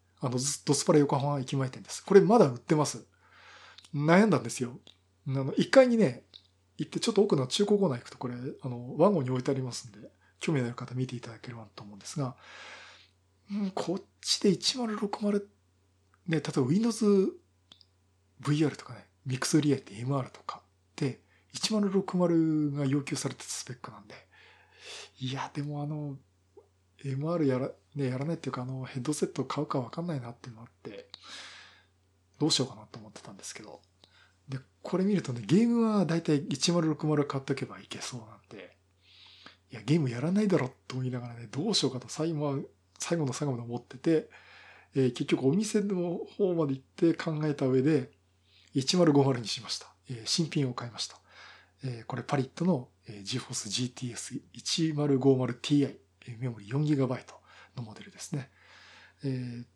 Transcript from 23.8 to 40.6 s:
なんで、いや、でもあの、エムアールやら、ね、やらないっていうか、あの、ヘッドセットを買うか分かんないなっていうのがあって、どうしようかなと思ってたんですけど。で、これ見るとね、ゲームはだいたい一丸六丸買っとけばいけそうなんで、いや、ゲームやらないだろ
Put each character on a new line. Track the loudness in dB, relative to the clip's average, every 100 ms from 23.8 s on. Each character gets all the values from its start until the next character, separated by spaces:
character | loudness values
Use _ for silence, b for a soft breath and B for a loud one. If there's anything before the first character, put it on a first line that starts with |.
| -14
な | -18
ん | -20
で、 | -20 _ B B B B B B B B -10
い | -6
や、 | -6 -6
で | -6
も | -8 -6
あ | -6
の、 | -6 -8 -10 _ _ _ -20 _ _ _ _ -6
エ | -4
ム | -2
ア | 2
ー |
ル | 2
や | 2
ら、 | -2 -8 _ -4
ね、 | -2
や | -2
ら | -4
な |
い | -4
っ |
て | -6
い |
う |
か、 | -6
あ | -6
の、 | -8 -8
ヘ | -6
ッ |
ド | -4
セ | -2 -4
ッ |
ト | -4
を | -6
買 | -4
う | -2
か | -2
分 | -4
か | -6
ん | -6
な | -6
い |
な | -8
っ |
て | -14 -16
い |
う | -16
の |
が | -20
あ |
っ | _ -16
て、 | -16 -16 -20 B B B B B B B _ _ _ _ -2
ど | 0
う |
し | 2
よ | -2
う |
か | -4
な | -16
と | -18
思 | -18
っ |
て | -18
た | -20
ん | -16
で |
す | -16
け | -16
ど。 | -16 -18 _ _ b b b b -10
で、 | -10 -10 _
こ | -4 0
れ | 2
見 |
る | 0
と | -2
ね、 | -6 2
ゲ | 4
ー | 6
ム | 4
は | 2 2 2
だ | 0
い |
た | 2
い | 0 0
一 | -2 0
丸 | 2 0
六 | 0 0
丸 | 0 0
買 | -4
っ |
と | -4
け | -6 -6
ば | -10
い | -14
け | -12
そ | -10 -12
う |
な | -16
ん | -20 _
で、 | -18 -18 _ _ _ B B B B B B _
い | -10
や、 |
ゲ | 2 2
ー |
ム | 2
や | 0
ら | 0
な | 2
い | 4
だ |
ろ | 2